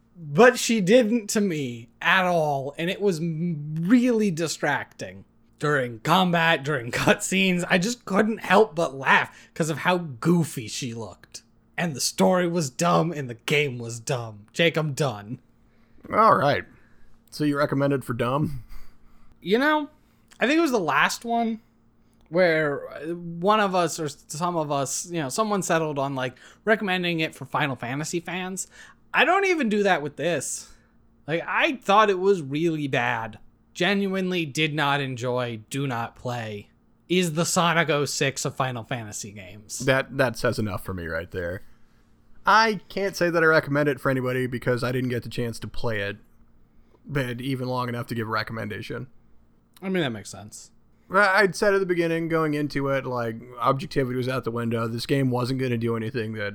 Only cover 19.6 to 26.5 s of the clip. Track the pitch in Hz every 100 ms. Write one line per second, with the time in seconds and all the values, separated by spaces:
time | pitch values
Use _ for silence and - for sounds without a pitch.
19.6 | 285 302 294 - _ _ _ - - 311
20.6 | 339 247 156 139 175 - 233 233 226 226
21.6 | - _ _ _ _ _ _ 160 180 156
22.6 | 151 139 - - 151 175 175 170 180 214
23.6 | 202 185 170 - 156 - - 147 175 175
24.6 | 151 143 135 - 175 170 143 - 220 202
25.6 | - 165 156 143 139 135 127 - -